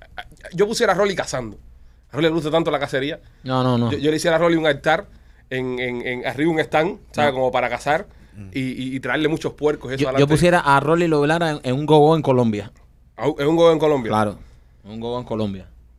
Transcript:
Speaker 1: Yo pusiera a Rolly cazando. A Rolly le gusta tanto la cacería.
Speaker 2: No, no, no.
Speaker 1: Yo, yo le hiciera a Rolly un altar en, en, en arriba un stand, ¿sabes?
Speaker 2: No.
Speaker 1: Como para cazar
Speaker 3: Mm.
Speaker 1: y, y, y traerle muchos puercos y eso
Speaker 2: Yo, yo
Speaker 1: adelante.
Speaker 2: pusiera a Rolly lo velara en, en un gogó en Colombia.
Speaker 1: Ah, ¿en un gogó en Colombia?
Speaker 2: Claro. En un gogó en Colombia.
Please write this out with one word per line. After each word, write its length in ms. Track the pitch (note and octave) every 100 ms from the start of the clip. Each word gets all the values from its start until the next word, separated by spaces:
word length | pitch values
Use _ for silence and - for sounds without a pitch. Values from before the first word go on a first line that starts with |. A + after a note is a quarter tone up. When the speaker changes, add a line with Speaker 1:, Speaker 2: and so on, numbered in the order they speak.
| - - - - -
Speaker 1:
Yo 120 | E3+ G#3
pusiera 260 | A3+ G#3+
a 20 | F3
Rolly 180 | G3+
cazando. 420 | F3 - C3 A2+ G2 - - - _ _
A 60 | B2+
Rolly 100 | E3
le 60 |
gusta 160 | E3 D3+
tanto 220 | D#3+ D#3+
la 80 | D3
cacería. 400 | C#3 C#3 C#3 D#3 - -
Speaker 2:
No, 180 | C3 C3
no, 160 | B2+ A#2+
no. 140 | A#2
Speaker 1:
Yo, 60 | C#3
yo 120 | D3
le 60 | D#3
hiciera 180 | E3+ D#3+
a 20 |
Rolly 160 | E3+ E3
un 100 | D#3
altar 400 | C3+ D#3+ D#3+ - - - - -
en, 280 | C3 B2+ B2
en, 260 | B2 A#2+
en 220 | B2+ B2 C3
arriba 240 | A#2+ E3
un 80 | D#3+
stand, 400 | C#3 D3+ E3+ A#3 -
¿sabes? 180 | - D3
Speaker 2:
No. 60 | B2+
Speaker 1:
Como 140 | B2+
para 160 | B2+ A#2+
cazar 380 | A#2+ C#3+ D#3+ G#3 - - G#2
Speaker 3:
Mm. 120 | F#2+
Speaker 1:
y, 80 | C3+
y, 340 | C3 B2 B2+ B2+
y 40 |
traerle 280 | B2 C#3 D3+
muchos 260 | D#3 C3+
puercos 360 | - D3 C#3+ B2
y 40 |
eso 40 | C3
Speaker 2:
Yo, 20 |
yo 40 | C3+
Speaker 1:
adelante. 200 | C3 C#3+
Speaker 2:
pusiera 260 | D3+ F3 F3
a 180 | C#3+ C#3
Rolly 300 | C#3+ E3+ E3+
lo 140 | D3
velara 300 | D3 E3+ E3
en, 80 | D3+
en 120 | C3
un 120 | C3 D3+
gogó 280 | D3+ D3 D#3+
en 40 |
Colombia. 500 | C#3 B2+ A#2 G2+ G2+ - _ _ _ -
Speaker 1:
Ah, 120 | C3 D3
¿en 80 | C#3+
un 80 | E3
gogó 160 | E3+
en 60 | D#3
Colombia? 320 | D3+ C#3+ G#2+
Speaker 2:
Claro. 280 | G#2+ G#2 - - - _ _
En 60 | G2+
un 100 | A2+
gogó 180 | A#2 B2
en 60 |
Colombia. 460 | A#2 A2 G#2+ G2 F2 - -